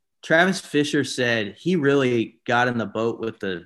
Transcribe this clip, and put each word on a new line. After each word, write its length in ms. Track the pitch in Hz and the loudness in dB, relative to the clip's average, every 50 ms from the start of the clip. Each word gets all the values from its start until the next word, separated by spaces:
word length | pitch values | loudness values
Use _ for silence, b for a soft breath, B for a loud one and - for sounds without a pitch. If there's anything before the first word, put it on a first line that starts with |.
| _ _ _ _ - | _ _ _ _ -2
Travis 380 | - 160 160 180 190 180 190 | 2 4 4 4 4 0 -4
Fisher 420 | - - - 147 147 147 - 147 131 | -6 -2 -2 0 0 0 0 -2 -2
said 520 | 131 - - 123 120 117 113 104 101 95 | -2 -2 -2 0 0 0 0 -2 -4 -8
he 180 | - - 170 185 | -6 -2 -2 0
really 640 | 175 139 139 139 143 135 123 123 117 107 - - _ - | 2 2 2 2 2 2 2 2 0 -2 -4 -6 _ -4
got 240 | - 120 120 123 123 | 0 2 2 2 2
in 80 | 120 | 0
the 80 | 117 107 | -2 -4
boat 340 | 101 - 110 113 117 110 - | -4 -4 -2 -2 -2 -4 -4
with 200 | 113 113 110 - | -8 -10 -8 -8
the 260 | - 98 92 85 85 | -8 -6 -6 -8 -8